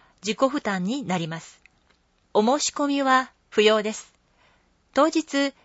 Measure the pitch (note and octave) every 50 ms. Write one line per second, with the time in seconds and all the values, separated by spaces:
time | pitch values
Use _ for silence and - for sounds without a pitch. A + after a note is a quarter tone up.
0 | _ _ _ _ - G#3 A3 - C4+ B3+ C#4 D4 - G#3 G3 F#3 F3+ G3 C4 C#4+
1 | A3 - F3+ F3 E3+ D#3 E3 E3 - - - _ _ _ _ _ _ _ _ _
2 | _ _ _ _ _ _ - G#3 G#3+ A#3+ C#4 D4 - - - - C#4+ C#4+ C#4 C#4
3 | C4+ C4 C4 C4 B3+ - _ _ _ _ - A3 G#3 G#3+ A3 G#3+ G#3 A3 G#3+ -
4 | - _ _ _ _ _ _ _ _ _ _ _ _ _ _ _ _ _ - C4
5 | D4 D#4+ - D#4+ D4 - C#4+ C#4 C#4 C#4 - _